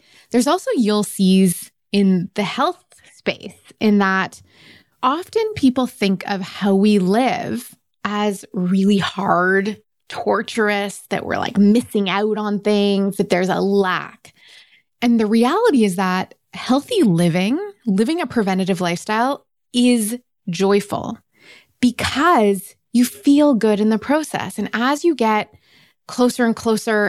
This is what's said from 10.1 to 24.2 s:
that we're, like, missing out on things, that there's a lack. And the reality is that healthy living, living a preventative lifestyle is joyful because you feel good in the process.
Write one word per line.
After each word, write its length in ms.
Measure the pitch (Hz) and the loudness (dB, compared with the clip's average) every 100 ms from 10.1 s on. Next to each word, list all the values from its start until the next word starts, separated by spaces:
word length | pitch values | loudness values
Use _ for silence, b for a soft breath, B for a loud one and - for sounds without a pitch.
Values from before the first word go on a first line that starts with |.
| - - 202 226 - 208 202 202 - - | -10 -4 -4 -4 -2 -2 -2 -4 -10 -8
that 180 | 196 - | -8 -4
we're, 120 | 92 | -4
like, 200 | - - | -4 2
missing 500 | 202 226 - 214 196 | 4 4 0 -4 -2
out 300 | 190 214 214 | -2 -2 -4
on 220 | 214 202 | -4 -4
things, 560 | 208 208 202 196 196 190 | 0 0 2 0 -2 -2
that 140 | 185 | -2
there's 180 | 180 185 | 0 0
a 120 | 147 | -2
lack. 720 | 190 196 185 170 - - - _ b b b b b - | 0 0 0 -2 -6 -18 -20 _ b b b b b -4
And 180 | 240 233 | 0 2
the 80 | 214 | 2
reality 580 | 226 240 359 480 285 | 2 2 2 2 4
is 120 | 208 180 | 2 0
that 380 | 185 185 - _ _ | -2 -2 -6 _ _
healthy 500 | - - 262 - 466 | -12 -2 -2 0 0
living, 560 | 240 170 175 165 190 294 415 - 233 | 2 4 2 2 0 -2 -6 -10 -4
living 340 | 190 226 330 | 0 0 -2
a 60 | 285 | -4
preventative 540 | 240 190 190 185 175 | -2 -2 -2 -2 -2
lifestyle 640 | 175 175 - 220 254 285 _ _ _ | -2 -4 -4 -2 -2 -4 _ _ _
is 440 | 247 247 240 208 247 _ _ - | 0 2 2 0 -8 _ _ -10
joyful 680 | 170 196 202 - - - 226 _ b b b b - | -2 2 2 0 -8 -8 -10 _ b b b b -2
because 960 | 247 247 - 262 330 320 208 196 - - _ | -2 0 -4 0 2 4 2 0 -6 -20 _
you 120 | 233 | 0
feel 500 | 247 - - 285 294 | 0 0 2 4 6
good 260 | 233 220 208 | 4 2 2
in 80 | 214 | 2
the 100 | 220 | 0
process. 600 | - 294 | 0 -2